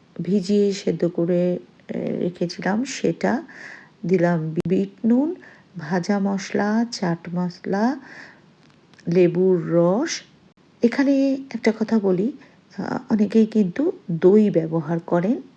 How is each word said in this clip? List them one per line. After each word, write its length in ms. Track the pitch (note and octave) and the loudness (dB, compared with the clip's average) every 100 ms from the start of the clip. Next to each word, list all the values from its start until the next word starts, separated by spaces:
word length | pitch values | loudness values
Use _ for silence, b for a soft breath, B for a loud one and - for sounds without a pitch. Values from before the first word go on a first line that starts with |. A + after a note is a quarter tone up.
| _ - | _ -10
ভিজিয়ে 500 | E3+ G3+ F3+ G#3 G3+ | -2 -2 2 2 2
সেদ্ধ 360 | G3 - E3+ F3 | 0 -4 -2 -2
করে, 500 | F3 E3+ F3 F3+ F3 | 0 0 2 0 -2
আহ, 360 | - _ - - | -8 _ -10 -8
রেখেছিলাম 880 | - - F3 F3 F3 - F3 G#3+ | -6 -4 -4 -4 -6 -4 -4 -2
সেটা 580 | C4+ - F3+ E3+ F#3 A#3+ - B B B B _ E3+ | -4 -4 -2 -2 -2 -2 -4 B B B B _ -2
দিলাম, 500 | F#3 F3 E3+ D#3+ D#3+ E3+ | 2 2 0 -2 -4 -2
বিট 380 | F#3+ G3 - A3+ | -2 -2 -2 2
নুন, 280 | A#3+ D#4 F4+ B B B F3 | 2 0 -4 B B B -16
ভাজা 400 | D3 F3+ F3 G3+ | -6 -4 -2 0
মশলা, 680 | G3 G3 - G3+ G#3 A3 A#3+ | 0 -2 -4 -2 0 0 -2
চাট 360 | - F3 E3+ - | -2 -4 -4 -4
মশলা, 640 | F3 F3+ - - G3 A#3 C#4 B B B B B _ _ - _ - - | -4 -4 -6 -6 -2 0 -2 B B B B B _ _ -20 _ -12 0
লেবুর 640 | F3 F3 E3 F#3 F3+ D#3+ | 4 4 4 2 2 2
রস। 520 | E3 E3+ G3+ D#4+ - - _ _ _ _ _ | 2 4 2 -2 -6 -12 _ _ _ _ _
এখানে 540 | A#3+ B3+ C#4 C#4 C#4 C4+ - | 0 2 2 2 2 -2 -6
একটা 180 | A3+ A3+ G#3+ | -2 -2 0
কথা 180 | A3 A3+ | 0 0
বলি, 340 | F#3+ F3+ A3 - B B _ - | 2 0 0 -4 B B _ -12
আহ, 200 | - - - | -8 -8 -2
অনেকেই 360 | G#3+ G3+ A3+ A3 | 0 2 4 4
কিন্তু 460 | A3 F#3 G#3+ E4 - - | 2 0 0 -2 -2 -6
দই 400 | E3 F#3 G#3+ G#3 | 2 6 6 6
ব্যবহার 480 | E3+ D#3+ E3 D3 E3+ | 2 0 -4 -2 -6
করেন, 420 | - F3 F#3 D4+ - | -2 0 0 -2 -6